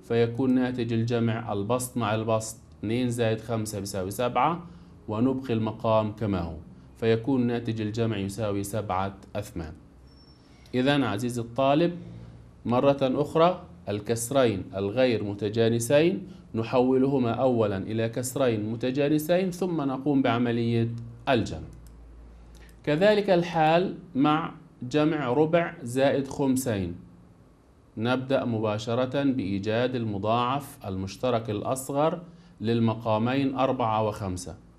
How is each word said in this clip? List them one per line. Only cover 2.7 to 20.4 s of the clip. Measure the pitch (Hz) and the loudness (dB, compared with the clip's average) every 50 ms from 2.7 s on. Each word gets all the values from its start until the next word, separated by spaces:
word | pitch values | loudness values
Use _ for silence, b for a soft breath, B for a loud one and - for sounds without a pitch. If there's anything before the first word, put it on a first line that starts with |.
| - - | -14 -8
اثنين | - 104 113 123 127 120 | -4 -2 -2 0 0 -2
زائد | 117 120 117 110 113 107 | 0 0 2 0 0 -2
خمسة | - - 117 110 107 104 107 101 | -4 -4 -4 -4 -4 -6 -6 -8
بيساوي | 98 98 - 98 92 95 | -8 -6 -6 -6 -6 -6
سبعة، | 101 - 123 123 - 123 131 151 170 175 B B B B B B B B - - | -4 -4 -4 -2 2 2 2 2 0 -2 B B B B B B B B -10 -6
ونبقي | 107 110 120 135 131 131 - - 117 | -2 0 0 0 0 -2 -2 -2 -2
المقام | 110 107 110 107 - - 113 110 110 110 104 | -2 -2 -2 -4 -2 0 2 2 2 2 0
كما | 104 - 117 101 98 90 | -4 -4 -2 -2 -2 -2
هو، | 85 80 80 78 - B B B B B B | -2 -4 -8 -12 -14 B B B B B B
فيكون | - 117 113 113 113 113 143 135 127 120 | -2 2 2 2 2 2 0 0 2 2
ناتج | 120 120 120 117 117 110 113 | 0 0 -2 -2 -4 -4 -4
الجمع | 110 107 104 117 113 113 110 98 | -4 -4 -2 -2 -2 0 0 -2
يساوي | 98 98 95 - 110 104 101 101 | -4 -4 -4 -4 -4 -2 -2 -4
سبعة | 98 98 - 110 98 98 92 92 95 98 98 - - - - | -4 -4 -6 -6 -4 -2 -2 -2 -2 -4 -6 -12 -20 -10 -8
أثمان. | - - - - 85 80 78 78 - - - - - - B B B B B B B B B B B B B - | -8 -8 -6 -10 -10 -10 -10 -12 -18 -20 -20 -20 -20 -20 B B B B B B B B B B B B B -2
إذن | 123 127 139 143 143 131 | 0 2 4 2 2 2
عزيزي | 110 101 107 123 120 120 120 | 0 -2 -2 -4 -4 -4 -4
الطالب، | 113 117 - - 135 139 139 151 170 175 175 B B B B B B B B B B B B - - | -6 -6 -2 0 2 4 4 4 2 0 0 B B B B B B B B B B B B -10 -4
مرة | 110 120 123 143 139 139 139 | 0 0 4 4 4 4 4
أخرى | 139 127 127 131 151 147 - 160 165 175 185 180 - - - - - - | 0 0 0 -2 -2 0 4 4 4 4 4 0 -10 -18 -20 -14 -8 -6
الكسرين | 101 107 104 - 117 113 - - 139 139 127 117 101 92 87 - 95 | -6 -6 -2 -2 -4 -4 -2 0 2 4 4 4 2 -2 -6 -6 -4
الغير | 98 98 101 107 127 131 127 113 101 104 | -4 -4 -2 2 2 2 2 2 0 -2
متجانسين | 101 101 101 110 101 110 113 113 113 117 117 117 117 143 147 160 175 196 196 B B B B B B - | -4 -4 -4 -4 -2 2 2 2 4 2 0 0 4 4 4 4 4 0 -2 B B B B B B -4
نحولهما | 110 113 - - 127 127 131 131 131 131 139 143 135 123 117 | -4 -4 2 2 2 4 4 4 4 4 2 2 2 2 0
أولًا | 113 - 135 131 123 113 110 101 101 | 0 2 2 2 4 4 2 2 2
إلى | 95 92 - 110 113 113 113 | -2 -4 -4 -2 -2 -2 -2
كسرين | 117 127 123 123 - 139 131 123 113 107 104 107 | -2 -4 -6 -4 -2 0 2 2 2 0 -2 -4
متجانسين، | 117 113 131 127 131 147 143 147 151 151 151 160 175 180 190 185 | -4 -2 -2 -2 0 0 2 2 2 0 2 2 2 2 2 -2
ثم | 175 - 196 175 170 156 | -2 -4 -4 -2 -2 -2
نقوم | 139 135 131 131 135 151 143 139 | -2 -2 -4 -2 0 2 2 4
بعملية | 131 123 113 120 | 4 2 2 2